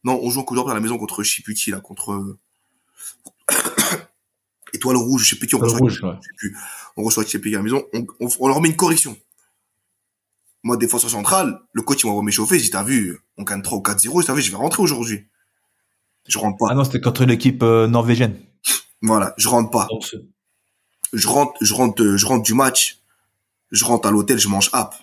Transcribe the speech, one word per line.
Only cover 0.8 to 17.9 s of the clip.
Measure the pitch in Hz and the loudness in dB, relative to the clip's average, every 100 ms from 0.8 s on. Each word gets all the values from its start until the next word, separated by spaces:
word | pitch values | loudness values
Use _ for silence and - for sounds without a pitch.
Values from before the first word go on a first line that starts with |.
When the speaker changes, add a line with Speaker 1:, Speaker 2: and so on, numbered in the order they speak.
Speaker 1:
maison | 113 120 | -4 -4
contre | 104 - | -6 -4
Chiputi, | 104 - - 107 - | -4 -4 -6 -6 -6
là, | 95 | -6
contre | - 98 - 143 98 - _ _ _ _ _ _ - - - _ - | -12 -14 -8 -8 -8 -12 _ _ _ _ _ _ -20 -20 -20 _ -4
<coughs> | - - - - - - _ _ _ _ _ - | -2 -2 -2 -4 -4 -10 _ _ _ _ _ -18
Étoile | - 127 127 | -6 0 2
Rouge, | 117 131 | 2 2
je | - | 2
sais | - | 0
plus | 120 | 0
qui | |
on | 127 | 2
Speaker 2:
Étoile | 117 117 | 2 4
Speaker 1:
reçoit. | 127 - 92 | 2 2 -6
Speaker 2:
Rouge, | |
ouais. | 87 | -8
Speaker 1:
Je | - | -16
sais | - | -12
plus. | 101 - - - - - | -12 -10 -18 -18 -16 -6
On | |
reçoit | 110 110 | -2 -2
Chiputi | 104 104 104 | -2 -4 -4
à | 104 | -4
la | |
maison. | 104 139 - | -2 -2 -4
On, | 117 - _ | -10 -10 _
on, | 123 - | -6 0
on | 131 | 0
leur | 139 | 2
met | 165 | 2
une | 160 | 2
correction. | 180 165 135 107 _ _ _ _ _ _ _ _ _ _ _ _ _ _ | 2 2 -2 -8 _ _ _ _ _ _ _ _ _ _ _ _ _ _
Moi, | 120 120 | -4 -2
défenseur | 113 120 113 | 0 0 -2
central, | 113 110 190 147 - _ | -2 0 2 0 -4 _
le | 117 | -8
coach, | 110 139 | -2 0
il | 113 | 0
m'envoie | 104 | 0
m'échauffer. | 104 104 107 131 | 0 0 2 2
Je | |
dis, « | 110 | 2
T'as | 113 | -2
vu, | 107 131 95 87 _ - | 0 0 -2 -8 _ -12
on | |
gagne | 101 101 | -8 -8
trois | 98 110 | -6 -4
ou | |
quatre | 101 101 | -2 0
zéro. | 110 170 | 0 0
T'as | 170 | 0
vu, | 139 | 0
je | 123 | -2
vais | 98 | -2
rentrer | 143 - | -4 0
aujourd'hui. » | 180 131 117 104 _ _ _ _ _ _ _ _ _ _ - | 0 0 -6 -8 _ _ _ _ _ _ _ _ _ _ -4
Je | 107 | -2
rentre | 104 98 | -2 0
pas. | 107 | 2
Speaker 2:
Ah | |
non, | 131 | 2
c'était | 135 127 | 0 0
contre | 123 123 | -2 4
l'équipe, | 127 117 131 123 | 4 6 2 4
euh, | 117 113 | 4 6
norvégienne. | 113 | 6